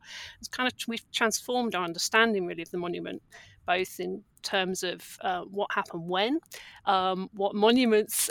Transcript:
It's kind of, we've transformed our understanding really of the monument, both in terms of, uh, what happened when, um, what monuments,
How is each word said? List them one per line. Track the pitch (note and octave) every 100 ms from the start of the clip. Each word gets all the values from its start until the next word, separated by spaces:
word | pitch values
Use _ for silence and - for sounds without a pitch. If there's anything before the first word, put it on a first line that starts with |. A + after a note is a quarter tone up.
| - - - -
It's | -
kind | - B3+
of, | - -
we've | A3+ -
transformed | - A3+ - - B3 A#3
our | F3+
understanding | F3 E3+ - A3 A#3 G3+ F3
really | E3+
of | E3
the | F3+
monument, | F3 F3 F3 F#3+ - - - - -
both | F3+ F#3 -
in | F3+ G3 - _
terms | - G3+ F#3 F#3
of, | F#3 F3 - -
uh, | - F3+
what | E3+ G3 G3+
happened | - - E3+ E3+
when, | F#3 A3 D#4+ - - - - -
um, | F#3+ F#3 F#3 F#3+
what | G3+ G3+ G#3
monuments, | G#3+ B3 A#3+ G#3+ - - -